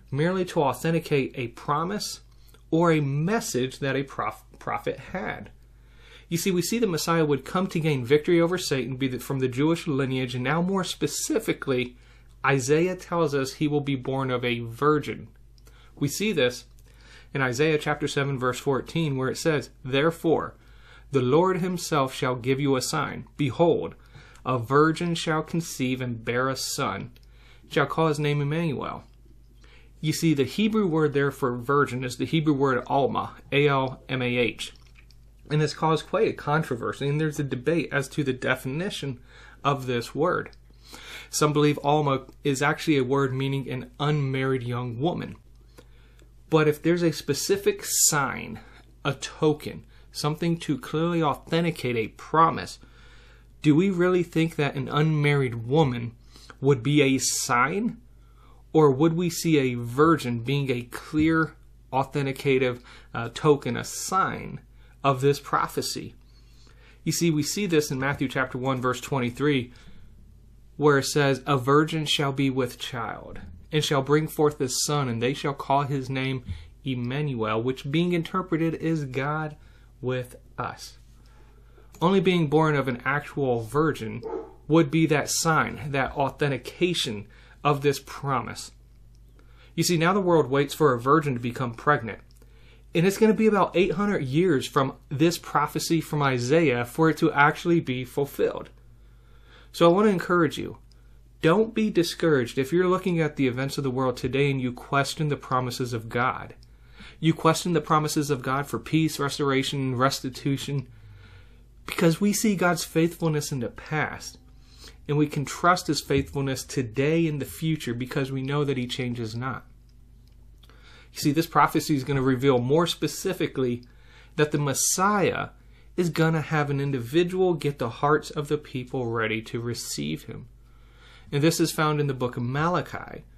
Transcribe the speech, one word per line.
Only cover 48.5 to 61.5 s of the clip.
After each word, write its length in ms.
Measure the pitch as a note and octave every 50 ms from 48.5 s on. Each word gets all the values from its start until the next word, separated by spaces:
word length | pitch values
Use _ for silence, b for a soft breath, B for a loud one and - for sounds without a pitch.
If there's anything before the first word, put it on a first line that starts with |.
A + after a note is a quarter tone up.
| F2 - B B B B B B - - -
a 120 | C#3+ C3+
token, 720 | - - - - - D#3+ D#3 D3 D3+ - G#2 F#2 D#2 - b b b b b
something 440 | - - - D3 D3+ D#3 F3 E3+ E3 E3
to 200 | - - D3 B2
clearly 460 | - - - D#3 E3 E3+ F3 E3+ D#3+
authenticate 720 | D3 B2+ - - - - E3 E3+ E3+ D#3+ - - B2+ A#2+
a 140 | A2+ A2 G#2
promise, 680 | - - - - - D#3 E3 D#3+ C3 G#2+ F2+ - - - b b b b b b b b b b b b b b b - -
do 100 | D3+ D3
we 160 | D3+ F#3+ G3+
really 320 | F#3+ E3+ F3 F3+ F#3 F#3
think 340 | E3+ E3+ - E3 E3 E3 E3
that 200 | - D3 C3+ -
an 120 | C#3+ B2 A#2
unmarried 800 | - D3 D3+ D#3+ D#3 D3+ D3 D3 C#3+ C#3+ C3+ B2 A2+ A#2 A2+
woman 460 | A#2 C3 D#3+ D#3+ C3+ B2 A#2+ A#2 A#2 - - B B B B B B B B
would 220 | C3+ C#3 C#3+ A#2+ A2+
be 180 | C#3 D3 D3
a 160 | C#3 C#3 C3+ C3
sign? 800 | - - - - - - B2+ A#2+ B2 C#3 F3 G3 A#3 A#3 - - - b b b b b b b b b b b b b
Or 200 | - D#3 D#3 D3
would 220 | C3 B2+ D#3 E3+ D#3+
we 180 | E3 F3+ E3+
see 260 | E3 - - E3+ D#3 C#3+
a 160 | C3 B2+ B2
virgin 680 | A#2+ A#2+ A#2 A#2+ C3+ D3+ E3 E3 C#3+ - B2 A#2+ A#2
being 280 | A2+ B2+ C#3 C#3+ C#3 C3
a 140 | B2+ B2 A#2+
clear 720 | - - - - - - D3+ D#3 D#3+ E3 D#3+ D#3+ D#3